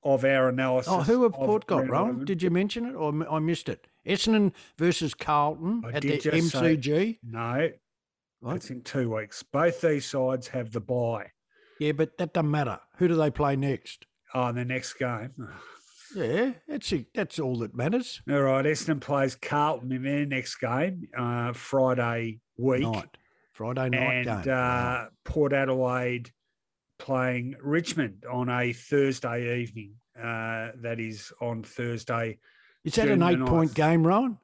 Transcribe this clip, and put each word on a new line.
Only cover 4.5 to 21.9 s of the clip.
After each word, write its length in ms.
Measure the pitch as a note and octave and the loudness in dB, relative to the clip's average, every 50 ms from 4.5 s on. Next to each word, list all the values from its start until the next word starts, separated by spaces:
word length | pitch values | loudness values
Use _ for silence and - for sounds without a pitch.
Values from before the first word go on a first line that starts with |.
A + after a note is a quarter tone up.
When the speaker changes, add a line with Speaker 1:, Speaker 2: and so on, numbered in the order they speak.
| - - - - _ | 2 -2 -20 -20 _
Speaker 2:
versus 360 | - D#3 F3 E3+ - E3 D3 - | 0 2 2 2 2 -2 -4 -4
Carlton 680 | _ - - D3+ D3 D3 D3+ D#3 - E3 F3+ A3 A#3 A3 | _ -2 2 2 4 2 2 0 -2 -4 -2 -2 -2 -4
Speaker 1:
I 60 | A#2+ A#2 | -4 -4
Speaker 2:
at 80 | D3 | -2
Speaker 1:
did 100 | C#3+ C#3+ D3 - - | 0 0 0 0 0
Speaker 2:
the 80 | D3+ | 2
Speaker 1:
just 200 | D3+ E3 E3+ E3 | 2 4 2 2
say 80 | - - | 2 2
Speaker 2:
M 120 | - E3 D#3+ | 4 4 4
C 20 | |
G? 420 | D3+ B2 C#3 D3 D#3+ G3 A3+ A3+ _ - | 4 2 0 2 2 2 0 -2 _ -10
Speaker 1:
No. 460 | A#2 A2+ A2+ A#2 A#2 A#2+ C3+ D#3+ D#3+ - - _ _ _ _ _ _ _ _ _ _ _ _ | -10 -8 -6 -4 -2 0 0 0 0 -2 -6 _ _ _ _ _ _ _ _ _ _ _ _
Speaker 2:
What? 140 | - B2 D3+ | -8 -6 -6
Speaker 1:
It's 120 | - - - | -6 -6 -8
in 120 | C3+ B2 | -12 -12
two 320 | - - - C#3 B2+ A#2 A2 | -12 -6 -2 -2 -2 0 -2
weeks. 280 | A2 G#2+ G#2 - - - | -4 -6 -6 -12 -18 -18
Both 360 | _ - C#3 D#3+ F3 E3+ - | _ 0 2 2 2 2 2
these 260 | - E3 D3+ C#3+ - | 0 2 2 2 -2
sides 420 | - - C#3 C3 B2+ C3 B2+ A#2+ - | -4 -2 0 0 2 0 -2 -4 -6
have 220 | - C3 A#2+ A2+ G#2+ | -6 -6 -6 -4 -6
the 80 | A#2 | -8
bye. 460 | G#2+ - B2+ B2 A#2+ A#2 A#2 G#2+ G2+ - _ _ _ _ _ _ _ _ _ _ | -4 -2 -2 0 0 0 -2 -4 -6 -12 _ _ _ _ _ _ _ _ _ _
Speaker 2:
Yeah, 140 | D3+ D3+ D3+ | -2 -2 2
but 240 | C#3+ D#3+ D#3 _ | 0 0 -2 _
that 160 | - F3+ D#3 _ | -6 -6 -2 _
doesn't 180 | F3 D#3 D3 | 0 2 2
matter. 280 | D3 D3+ C#3+ A#2+ G2 - - _ _ | 2 2 0 0 -4 -8 -10 _ _
Who 100 | - F3+ | 0 2
do 80 | E3+ E3 | 4 4
they 160 | D#3+ D#3 D3 | 4 2 2
play 240 | - - D3+ C#3 C#3 | 2 0 0 0 2
next? 520 | C3+ C#3 C#3 C3+ - _ - - - - _ _ _ _ _ - | 0 0 0 -2 -2 _ -14 -20 -20 -20 _ _ _ _ _ -4
Speaker 1:
Oh, 160 | C3 B2 A#2+ | -2 -2 0
the 140 | A#2 B2 B2 | -2 -4 -4
next 280 | A#2+ B2+ B2+ B2+ - - | -4 -4 -6 -6 -8 -6
game. 360 | - C3+ B2 A#2+ A2 A2 C3 C3+ | -4 -4 -4 -4 -4 -8 -10 -12
<sighs> 100 | - A#2+ - - - - - - - _ _ _ - - - C4+ | -14 -16 -14 -16 -18 -20 -20 -20 -20 _ _ _ -20 -20 -14 -8
Speaker 2:
Yeah, 360 | G3 D3+ A2 C3 F#3 A#3+ C4+ B3 - _ | -6 -2 -2 0 0 0 0 -2 -6 _
that's 240 | - D4 C4 - - | -10 -10 -8 -4 -2
it. 160 | - D3 A2+ _ _ | -4 -4 -4 _ _
That's 240 | - G3 - - - | -6 -4 -4 -4 -4
all 160 | D3+ C3 B2 | -2 -2 -2
that 160 | A#2 A#2 G#2 - | -2 -4 -4 -4
matters. 480 | A#2+ B2+ D#3 G#3+ B3 A#3+ - - - - - | -2 -2 0 0 0 -2 -4 -12 -14 -6 -2
Speaker 1:
All 100 | C#3+ C#3+ C#3 | 2 2 4
right, 200 | C3+ C3 C3+ C3+ | 4 4 4 2
Essendon 360 | D3+ D#3 C#3+ - - D#3 C#3 | 2 0 0 0 -2 -2 -2
plays 320 | - - C#3+ C#3 C3+ C3 B2+ | -2 -2 0 2 2 0 0
Carlton 560 | - - - D3 D3 D3 D3+ D3+ A#2+ A#2+ B2+ | -4 -6 -2 0 2 2 2 0 -2 -4 -6
in 120 | C3 B2+ B2+ | -4 -4 -2
their 240 | C#3 C#3+ C#3+ D3 | -2 0 0 0
next 300 | C#3+ C3+ C3 B2+ - - | -2 -2 -4 -4 -6 -8
game, 500 | - - A#2 A#2+ C3 D#3 F#3+ F#3+ F3 - - - | -6 -4 -2 0 0 0 -2 -2 -6 -12 -12 -6
uh, 360 | B2 B2 A#2+ A#2+ A#2+ A#2+ A#2+ A#2+ | -4 -2 -2 0 -2 -2 -4 -4
Friday 840 | A#2+ - - - C3+ C3 C3 | -8 -8 -2 2 2 4 4